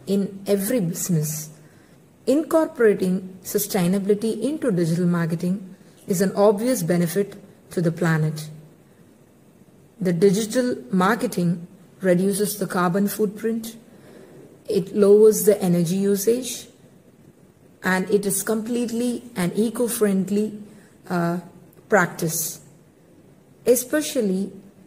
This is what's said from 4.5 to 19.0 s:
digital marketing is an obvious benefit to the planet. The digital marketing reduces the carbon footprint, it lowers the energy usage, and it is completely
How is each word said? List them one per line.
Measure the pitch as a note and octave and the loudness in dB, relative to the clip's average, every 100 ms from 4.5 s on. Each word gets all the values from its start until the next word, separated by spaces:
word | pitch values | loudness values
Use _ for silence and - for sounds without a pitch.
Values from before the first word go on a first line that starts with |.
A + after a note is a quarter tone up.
| D#4 C#4 | -2 -2
digital | F3 E3 E3+ F3 | 0 0 2 2
marketing | F3 E3 E3 F3+ G3 - - - - - | 0 0 -2 -2 -4 -8 -20 -20 -12 -4
is | F#3 | 0
an | F#3+ - | 0 4
obvious | G#3 G3+ B3 A#3+ | 4 4 0 0
benefit | E3 F3 E3+ G3+ - - - - - | 0 0 0 -2 -4 -8 -20 -20 -10
to | - | -2
the | E3+ | -2
planet. | E3 E3+ D#3+ D#3 D#3 - - - - _ - - _ _ _ _ - - - - - | 0 0 2 0 -4 -10 -16 -20 -20 _ -20 -20 _ _ _ _ -20 -20 -20 -20 -6
The | F#3 | -2
digital | E3+ G3+ G3 G#3+ B3+ B3 - - | 4 4 4 0 -2 -2 -2 -2
marketing | F#3+ F#3+ A#3 A3 - E3+ E3+ E3+ - - - | 2 2 2 -2 -2 0 -2 -6 -20 -20 -4
reduces | F#3 F3+ F#3+ G3 G3+ - | 2 2 2 0 -2 -4
the | F3 | -4
carbon | F#3 F3+ G3 G3+ | 0 0 2 0
footprint, | - G#3+ G#3+ A3 A3+ - - - - - - - - - - - | 0 -4 -2 -4 -4 -8 -16 -20 -20 -20 -20 -20 -20 -20 -16 -4
it | G3 F3+ | -2 0
lowers | G#3 G3 G#3 A3 F#3+ | 2 6 8 8 6
the | F3+ G3 | 4 2
energy | F#3 F3 E3 F#3+ | 4 2 2 0
usage, | G3 G3+ A3 B3 B3+ - - - - - _ _ - - - _ - - | 0 0 0 0 -2 -10 -14 -20 -20 -20 _ _ -20 -20 -20 _ -20 -8
and | F#3 F#3 F#3+ | -2 -2 0
it | G3+ G3 | 0 0
is | F#3+ | -4
completely | - A3 A3 A#3+ A3+ A3+ | -2 -4 -2 -4 -2 -2